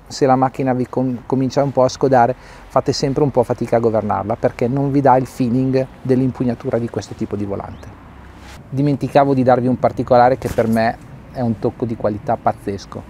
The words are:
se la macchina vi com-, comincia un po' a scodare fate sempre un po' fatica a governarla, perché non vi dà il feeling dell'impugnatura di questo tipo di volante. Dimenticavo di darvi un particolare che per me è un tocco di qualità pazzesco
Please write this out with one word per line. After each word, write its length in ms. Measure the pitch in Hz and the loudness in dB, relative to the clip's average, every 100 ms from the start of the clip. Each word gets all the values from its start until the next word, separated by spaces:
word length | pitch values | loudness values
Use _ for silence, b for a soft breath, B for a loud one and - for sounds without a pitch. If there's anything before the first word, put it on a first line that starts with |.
| - | -14
se 200 | - 139 | -2 2
la 100 | 131 | 2
macchina 360 | 131 - 135 | 0 -2 -2
vi 120 | 127 123 | -2 -2
com-, 360 | - 131 123 | -4 -4 -4
comincia 380 | - 135 131 143 | -2 -2 0 0
un 100 | 139 | 0
po' 100 | 131 | 2
a 60 | 127 | 0
scodare 460 | - 139 131 117 - B B B | 2 2 4 4 0 B B B
fate 240 | 135 - | -2 0
sempre 300 | 123 143 135 | 0 -2 0
un 80 | 147 | 0
po' 120 | 127 | 2
fatica 340 | 117 123 117 117 | 0 0 0 0
a 40 | |
governarla, 560 | 117 110 104 98 98 113 | 2 0 -2 -2 -4 -2
perché 320 | 127 - 120 | -2 -2 -2
non 220 | 139 139 | -2 -2
vi 100 | 139 | 2
dà 160 | 135 127 | 4 4
il 100 | 131 | 2
feeling 600 | - 127 123 131 131 131 - | -2 0 0 0 0 -2 -4
dell'impugnatura 760 | 131 127 131 - 123 120 131 117 | 0 2 2 0 -2 -4 -2 -2
di 100 | 117 | -2
questo 260 | - - | -6 -10
tipo 220 | - 110 101 | -8 -6 -6
di 80 | |
volante. 440 | 101 98 95 - - - - - B B B B - | -6 -6 -8 -12 -16 -20 -20 -20 B B B B -8
Dimenticavo 680 | 131 143 143 135 147 139 | -2 0 0 2 4 4
di 80 | 135 | 4
darvi 240 | 127 123 123 | 4 4 2
un 120 | 123 | 0
particolare 580 | 117 - 120 123 123 131 | 0 -2 2 4 6 4
che 120 | 120 | -2
per 180 | - 113 | -2 0
me 300 | 113 113 - - - - | 2 0 -2 -10 -20 -14
è 80 | - | -6
un 180 | 120 107 | -4 -2
tocco 260 | 123 - 120 | -4 -4 -6
di 100 | 113 | -4
qualità 400 | 107 104 - 113 | -4 -4 -4 -2
pazzesco 680 | - - - 98 - 104 - | -2 -4 -6 -10 -10 -16 -16